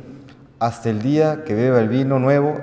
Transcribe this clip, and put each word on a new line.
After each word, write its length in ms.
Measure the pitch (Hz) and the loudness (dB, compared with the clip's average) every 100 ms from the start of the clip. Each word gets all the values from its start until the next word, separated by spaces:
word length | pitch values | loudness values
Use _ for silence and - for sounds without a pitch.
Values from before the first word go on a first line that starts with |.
| - - - - - - | -18 -20 -20 -20 -20 -6
hasta 300 | 117 - 113 | -6 -4 -4
el 120 | 107 | -2
día 420 | 127 151 156 151 | 0 2 2 0
que 120 | - 107 | -4 0
beba 240 | 127 123 | 2 2
el 80 | 110 | 2
vino 320 | 127 135 135 | 0 0 0
nuevo 400 | 131 143 147 151 | 2 2 2 -4